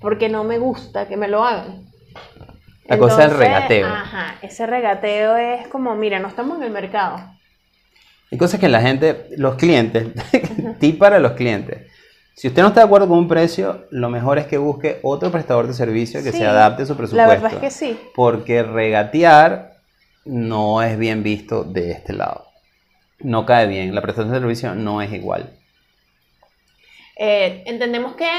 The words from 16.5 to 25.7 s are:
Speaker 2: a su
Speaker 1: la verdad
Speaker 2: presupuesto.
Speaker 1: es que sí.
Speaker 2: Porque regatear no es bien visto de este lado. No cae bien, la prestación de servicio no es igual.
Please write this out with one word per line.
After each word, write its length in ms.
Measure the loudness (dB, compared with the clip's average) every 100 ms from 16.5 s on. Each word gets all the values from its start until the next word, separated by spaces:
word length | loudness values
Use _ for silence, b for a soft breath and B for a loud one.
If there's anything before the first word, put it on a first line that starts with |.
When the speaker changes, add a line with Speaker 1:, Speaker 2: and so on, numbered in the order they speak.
| 6 4 4
Speaker 2:
a 40 | -6
su 60 |
Speaker 1:
la 40 | -6 -2 4 4
verdad 220 | 4 2
Speaker 2:
presupuesto. 60 | -4
Speaker 1:
es 60 |
que 80 | -8
sí. 300 | -6 -8 -8 -10
Speaker 2:
Porque 480 | 0 2 2 -2 -2
regatear 1120 | 0 -2 0 0 0 2 6 8 6 2 -12 _ _ _ _ _ -10
no 560 | -6 -4 -2 0 0
es 160 | 0 -2
bien 240 | -2 -2
visto 420 | -4 -4 -4 -6
de 280 | -4 -6 -6
este 200 | -8 -10
lado. 320 | -6 -6 -8 -16 _ _ _ _ _ _ _
No 260 | -4 -4 2
cae 200 | 4 4
bien, 260 | 0 -4
la 80 | -4
prestación 300 | -6 -6 -4
de 60 | -2
servicio 360 | -4 -4 -6
no 260 | -6 -6 -6
es 120 | -6
igual. 360 | -10 -8 -8 -8 _ _